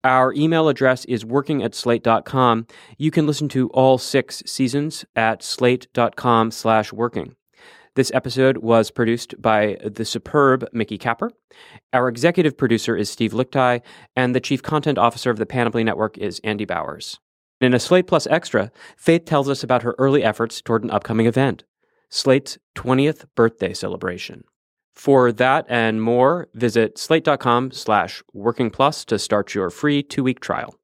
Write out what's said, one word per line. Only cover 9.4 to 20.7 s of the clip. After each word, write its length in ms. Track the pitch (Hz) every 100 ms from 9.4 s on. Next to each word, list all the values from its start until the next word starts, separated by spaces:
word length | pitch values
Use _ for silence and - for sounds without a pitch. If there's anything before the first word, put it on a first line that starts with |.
| 113 107 107 95 110
the 180 | 101
superb 640 | 110 117 - 151 139 131 120
Mickey 240 | 117 104 101
Capper. 340 | 120 117 233 _ _ - - - _
Our 140 | 123 127
executive 500 | 120 160 175 156 -
producer 400 | 135 113 - 101
is 120 | 104
Steve 220 | - 113
Lichtai, 480 | 110 131 139 127 120 - - - -
and 180 | 127 127
the 60 |
chief 220 | - 131
content 340 | - 151 156 127
officer 320 | 117 - 127
of 80 | 110
the 80 | 107
Panoply 380 | 131 117 117
Network 340 | 113 95 107 -
is 240 | 104 85
Andy 220 | 110 107 95
Bowers. 540 | 85 76 76 - - _ _ _ _
In 120 | 127
a 60 | 123
Slate 260 | - 180 180
Plus 200 | 160 -
Extra, 420 | 156 - 110 104 _ - _
Faith 260 | - 165
tells 240 | 170 151 135
us 160 | 135
about 180 | 120 127
her 120 | 113 -
early 260 | 135 143 110
efforts 360 | 107 117 -
toward 220 | -